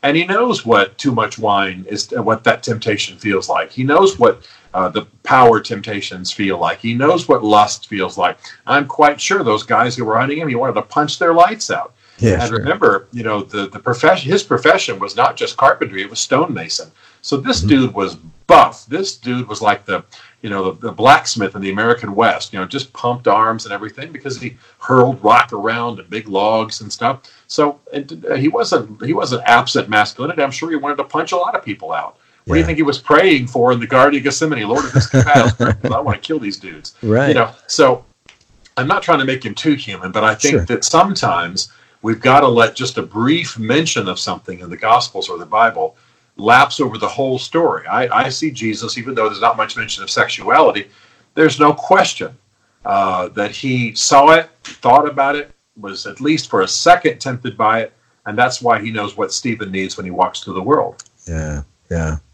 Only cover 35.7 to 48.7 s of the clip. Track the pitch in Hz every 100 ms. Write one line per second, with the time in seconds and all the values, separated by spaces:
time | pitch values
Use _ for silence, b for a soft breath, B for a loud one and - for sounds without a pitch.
35.7 | 104 123 131 147 101 - 156 110 95 92
36.7 | 78 - _ 113 110 143 139 113 - _
37.7 | - 139 120 - _ _ _ _ _ _
38.7 | - 131 147 - 156 135 131 120 98 160
39.7 | 143 - 95 92 101 107 107 - 139 87
40.7 | - - 165 190 196 117 87 85 95 -
41.7 | b b b 110 110 131 135 139 117 113
42.7 | - 127 - 82 107 120 160 170 - 110
43.7 | 139 160 - 98 92 - 90 - 90 87
44.7 | 87 110 120 - - - 87 85 - -
45.7 | - - _ _ _ _ _ 104 123 143
46.7 | - 135 107 101 - 135 127 - 165 165
47.7 | 95 - 104 123 107 127 127 156 127 113